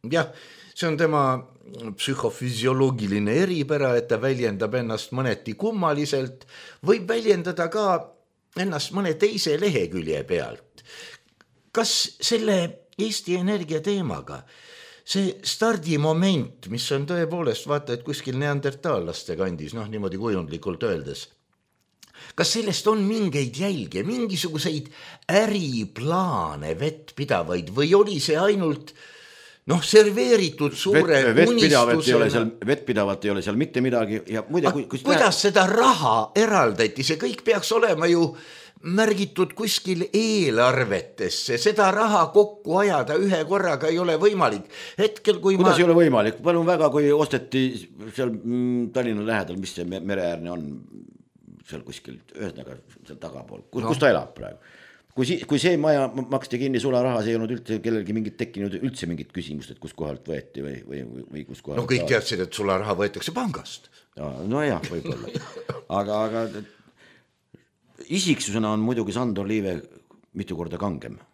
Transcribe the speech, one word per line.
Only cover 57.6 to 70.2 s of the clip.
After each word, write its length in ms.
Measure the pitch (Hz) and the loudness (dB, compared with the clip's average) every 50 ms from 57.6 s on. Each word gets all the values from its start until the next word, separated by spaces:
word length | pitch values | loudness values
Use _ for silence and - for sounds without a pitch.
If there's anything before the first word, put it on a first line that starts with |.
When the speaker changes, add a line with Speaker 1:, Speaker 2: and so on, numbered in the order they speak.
| - - 110 104 87 | -4 -6 -6 -4 -2
Speaker 2:
kellelgi 340 | 113 113 110 98 90 104 110 | -2 -2 -2 -2 -2 -4 -4
mingit 160 | 107 107 - - | -4 -6 -6 -8
tekkinud, 400 | 117 - - 101 101 101 92 92 | -8 -8 -6 -6 -6 -6 -4 -4
üldse 240 | 120 131 - - - | -6 -6 -6 -6 -6
mingit 240 | 85 85 73 71 _ | -6 -6 -6 -8 _
küsimust, 460 | - 92 85 76 76 73 - - - | -10 -10 -8 -8 -10 -12 -12 -14 -18
et 20 | _ | _
kus 160 | - 76 - | -16 -16 -10
kohalt 320 | - 80 73 71 64 - | -8 -8 -8 -8 -10 -8
võeti 380 | - 80 69 - - - 69 69 | -8 -8 -8 -8 -12 -12 -12 -10
või, 120 | 71 67 60 | -10 -12 -12
või, 240 | - - 69 69 64 | -14 -12 -12 -12 -12
või, 200 | 57 60 64 60 - 71 | -12 -14 -16 -16 -14 -14
või 100 | 76 71 | -14 -14
kus 160 | - 65 - | -14 -16 -16
kohalt 160 | _ 69 73 113 | _ -8 -6 -6
Speaker 1:
No 80 | 117 | -2
kõik 220 | - 127 - 85 - | 0 0 0 2 2
Speaker 2:
ta 80 | 123 | 0
Speaker 1:
teadsid, 260 | 107 101 - 113 90 92 87 | 0 0 -2 -4 -4 -4 -6
et 100 | - - | -4 -4
sularaha 400 | 104 98 95 92 104 107 98 87 | 0 0 0 0 0 -2 -2 0
võetakse 320 | 101 101 - - - - 170 | 0 -2 -4 -6 -8 -6 -4
pangast. 560 | 233 262 208 135 80 - - - - _ _ _ _ _ _ _ - | -4 -4 -4 -4 -6 -12 -14 -18 -18 _ _ _ _ _ _ _ -12
Speaker 2:
Jaa, 240 | 73 73 67 65 | -10 -10 -10 -8
no 240 | 82 101 123 147 151 | -6 -4 -2 0 0
jah, 160 | 143 107 80 - - | 0 -2 -2 -4 -6
võib-olla. 400 | 90 82 - 165 - 58 - - - - - - - - | -8 -8 -6 -8 -8 -8 -10 -10 -10 -10 -10 -10 -16 -14
<laughs> 380 | - - - - - _ - 101 | -12 -12 -12 -12 -10 _ -4 -4
Aga, 220 | 101 101 104 107 110 | -2 -2 -2 -2 -2
aga 200 | 110 110 113 113 107 98 104 104 - _ _ _ _ _ _ - - _ _ _ _ _ _ _ _ - _ _ _ _ _ _ _ _ - - - | -2 -2 -4 -6 -6 -8 -12 -14 -16 _ _ _ _ _ _ -20 -20 _ _ _ _ _ _ _ _ -20 _ _ _ _ _ _ _ _ -20 -10 -6
isiksusena 640 | 156 196 185 180 143 - - - 101 113 110 107 | -4 -2 0 0 0 0 0 -4 -2 -2 0 0
on 80 | 107 107 | 0 0
muidugi 300 | 110 117 127 117 104 98 - | 0 0 0 -2 -2 -2 -2
Sandor 320 | 120 127 120 101 95 98 | -2 -2 -2 -2 -4 -2
Liive 300 | 98 110 110 98 95 87 78 - - - - _ _ _ _ | -2 -2 -2 -2 -2 -4 -6 -8 -14 -20 -20 _ _ _ _